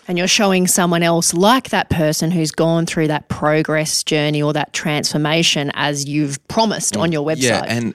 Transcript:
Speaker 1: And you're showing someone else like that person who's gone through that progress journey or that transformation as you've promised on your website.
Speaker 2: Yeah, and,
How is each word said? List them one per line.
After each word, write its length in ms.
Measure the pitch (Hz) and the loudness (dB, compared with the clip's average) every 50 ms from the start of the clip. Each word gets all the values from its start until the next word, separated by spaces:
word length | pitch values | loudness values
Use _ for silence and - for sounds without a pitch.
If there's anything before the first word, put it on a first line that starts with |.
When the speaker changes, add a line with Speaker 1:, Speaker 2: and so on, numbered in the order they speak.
| _ | _
Speaker 1:
And 100 | - 180 | -4 -2
you're 100 | 175 180 | -2 0
showing 380 | 190 - - 214 196 190 185 180 | 0 2 2 2 2 4 2 2
someone 380 | 180 - 208 180 175 175 170 170 | 2 2 2 2 2 2 2 2
else 300 | 170 170 170 170 - - | 2 2 2 0 0 2
like 360 | 170 190 208 247 262 - - | 4 4 4 4 4 2 -2
that 200 | - 190 - - | -2 -2 -2 0
person 400 | - 170 156 151 156 - 165 156 | 0 0 2 0 0 0 0 0
who's 200 | 180 175 160 151 | 0 0 -2 -2
gone 360 | - - 160 165 165 165 165 | 0 0 2 2 2 0 0
through 220 | 160 - 165 156 151 | -2 -2 0 0 0
that 180 | 151 147 - | 0 -2 -4
progress 760 | - - - 147 151 151 156 160 - 156 156 156 151 - - - | -8 -6 -2 0 2 2 2 2 2 0 0 0 -2 -2 -4 -2
journey 380 | - 156 151 147 151 151 147 | 0 0 0 0 0 0 0
or 120 | 147 147 147 | 0 0 0
that 200 | 151 - - - | 0 -2 -4 -6
transformation 960 | - - 160 151 151 - - - 151 151 147 156 165 170 160 - 156 143 143 - | -4 -4 -2 -2 -2 -2 -2 -2 -2 0 0 2 2 2 2 0 0 -2 -4 -2
as 300 | - 143 147 147 143 139 | -2 -2 -2 -2 -4 -6
you've 380 | 139 143 151 151 139 139 - _ | -4 -2 -2 -2 -2 -4 -8 _
promised 480 | - - 226 226 220 170 - - - - | -4 -2 0 0 0 -2 -2 -4 -4 -2
on 140 | 208 165 170 | -2 -2 0
your 140 | 165 147 143 | -2 -2 -2
website. 160 | 156 160 156 127 | -2 -2 0 0
Speaker 2:
Yeah, 200 | 120 107 95 65 | 0 0 0 -2
and, 260 | - 113 117 120 107 | -4 -4 -4 -4 -4